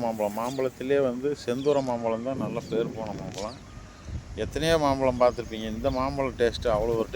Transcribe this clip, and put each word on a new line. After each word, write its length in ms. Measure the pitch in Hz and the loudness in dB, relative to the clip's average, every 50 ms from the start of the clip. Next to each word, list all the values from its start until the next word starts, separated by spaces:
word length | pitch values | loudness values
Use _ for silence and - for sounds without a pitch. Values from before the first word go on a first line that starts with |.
மாம்பழம். 360 | 120 117 113 107 107 104 101 110 | 0 0 0 2 0 0 0 0
மாம்பழத்திலே 580 | 117 127 135 131 131 127 - - 127 131 139 139 135 127 | -2 -2 0 0 0 0 -2 -2 0 2 4 4 4 2
வந்து 180 | 120 127 131 147 143 - - | 2 0 -2 -2 -2 -2 -2
செந்தூர 360 | 120 120 135 135 147 143 139 135 127 | -2 -2 0 2 2 4 4 2 0
மாம்பழம் 400 | 120 117 117 113 113 113 120 131 | -2 0 0 0 0 0 -2 -4
தான் 140 | 135 - 107 | -4 -2 -4
நல்ல 140 | 107 113 117 - - | -4 -4 -4 -4 -2
பேர் 240 | 113 113 117 - - 110 | -2 0 0 -2 -4 -6
போன 100 | 113 107 101 98 | -6 -6 -6 -8
மாம்பழம். 360 | 95 95 98 95 101 110 135 - - - - - - - - - - - - - - - - 107 107 | -8 -8 -8 -6 -8 -8 -8 -12 -16 -16 -16 -16 -16 -16 -18 -16 -12 -10 -10 -8 -8 -8 -6 -6 -4
எத்தனையோ 340 | 101 - 135 156 165 165 156 147 | -4 -2 0 2 4 4 4 4
மாம்பழம் 360 | 139 135 135 135 131 123 120 | 4 4 4 4 2 4 6
பார்த்துருப்பீங்க, 460 | 123 123 110 120 110 - 110 110 110 110 107 | 6 4 4 2 -4 -6 -6 -6 -6 -4 -4
இந்த 140 | 113 120 139 131 127 | -2 0 0 0 0
மாம்பழம் 400 | 131 139 143 139 135 127 117 - | 0 0 0 -2 -2 -2 2 2
டேஸ்ட்டு 340 | 120 117 110 - - 120 107 | 2 2 2 2 0 2 2
அவ்வளோ 220 | 104 110 117 117 113 | 2 2 2 2 2
ஒரு 60 | 110 - - | 0 0 0